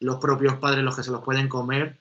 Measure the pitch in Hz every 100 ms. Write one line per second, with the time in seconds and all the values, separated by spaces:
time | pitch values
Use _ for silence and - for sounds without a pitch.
0 | 127 131 143 135 139 135 143 139 135 127
1 | 127 120 - 135 135 131 123 135 151 -